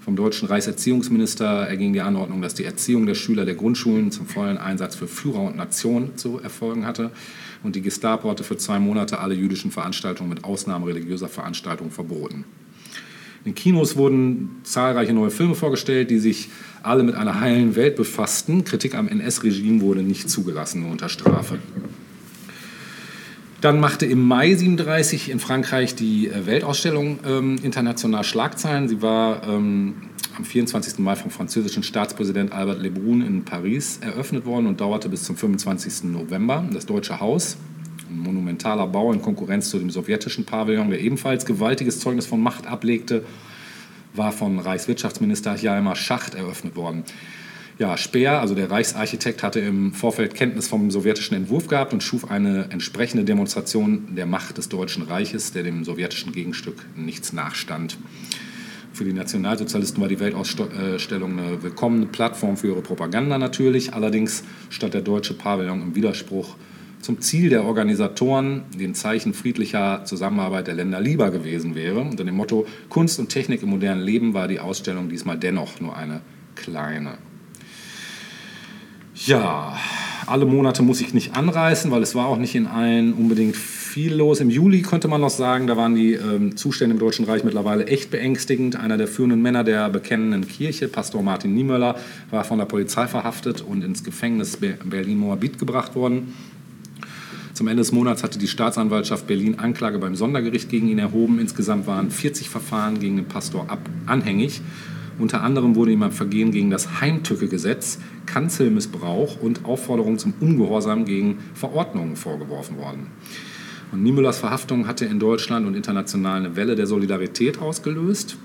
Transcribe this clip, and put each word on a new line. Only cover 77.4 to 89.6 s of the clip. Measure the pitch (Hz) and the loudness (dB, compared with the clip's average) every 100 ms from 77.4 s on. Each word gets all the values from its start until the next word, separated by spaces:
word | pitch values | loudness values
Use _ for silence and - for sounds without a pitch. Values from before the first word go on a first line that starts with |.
| - - - - - - - - - - - - - - - - - - | -20 -20 -20 -20 -18 -16 -14 -16 -16 -16 -16 -16 -18 -18 -20 -20 -20 -8
Ja, | - 131 98 76 76 71 - - - - - | 2 4 4 0 -4 -6 -6 -6 -6 -8 0
alle | 131 139 | 4 6
Monate | 135 135 127 | 6 4 6
muss | 127 127 | 4 4
ich | - | 2
nicht | - - - | 0 0 0
anreißen, | 160 165 165 160 151 | 2 4 4 4 4
weil | 123 | 4
es | 107 127 | 2 2
war | 127 | 0
auch | 113 | 0
nicht | 123 | 0
in | 127 110 | 2 0
allen | 113 117 117 117 | 2 4 6 4
unbedingt | 110 113 110 110 107 | 4 4 6 4 2
viel | - - - - 160 | -6 -10 -8 -2 0
los. | 156 151 147 | 4 6 6
Im | 131 | 4
Juli | 120 180 190 | 6 8 6
könnte | 170 170 160 | 6 2 2
man | 151 | 4
noch | 143 | 2
sagen, | - 127 127 127 | 2 2 4 4
da | 117 | 4
waren | 117 113 | 4 6
die, | 113 107 | 6 4
ähm, | 104 104 101 95 | 2 2 2 0
Zustände | 147 139 120 110 | -2 2 4 4
im | |
Deutschen | 113 - | 2 2
Reich | 107 110 117 | 2 2 2
mittlerweile | 104 101 104 107 | 2 0 0 2
echt | 135 - | 0 0
beängstigend. | - 127 131 - 127 127 123 | -2 0 -2 0 0 2 0
Einer | 110 110 | 0 0
der | 107 | 0
führenden | - 127 117 | 2 4 6
Männer | 120 123 | 4 4